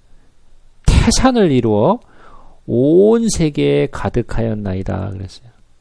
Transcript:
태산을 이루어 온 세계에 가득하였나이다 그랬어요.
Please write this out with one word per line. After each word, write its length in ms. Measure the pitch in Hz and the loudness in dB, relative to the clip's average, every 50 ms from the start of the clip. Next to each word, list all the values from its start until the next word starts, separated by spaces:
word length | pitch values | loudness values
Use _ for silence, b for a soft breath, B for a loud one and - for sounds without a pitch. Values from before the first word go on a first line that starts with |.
| _ _ - - _ _ _ - - - - - - - _ - - | _ _ -20 -20 _ _ _ -20 -20 -20 -20 -20 -20 -20 _ -2 0
태산을 640 | - - - - 226 214 - - 262 254 233 202 160 | 2 4 4 4 2 2 2 2 2 2 4 2 2
이루어 500 | 135 127 117 113 107 104 113 165 220 247 B B B B B B B B B B B B B | 2 2 2 2 2 2 2 2 0 -2 B B B B B B B B B B B B B
온 640 | - 117 117 131 147 165 180 202 214 226 233 233 214 | -4 -2 0 2 2 4 4 4 4 2 2 0 -2
세계에 600 | - - 165 151 143 147 143 143 143 143 143 139 | -2 -2 -2 -2 -2 -2 -2 0 0 0 -2 -4
가득하였나이다 1200 | - - - - - 123 113 - - - 117 113 110 107 101 98 95 92 95 95 95 95 95 98 | -6 -6 -8 -4 -4 -4 -4 -2 -4 -4 -2 -2 -4 -6 -6 -6 -6 -6 -6 -6 -6 -6 -8 -8
그랬어요. 380 | 98 95 95 95 - - - - _ _ _ _ _ _ | -10 -12 -14 -14 -16 -20 -20 -20 _ _ _ _ _ _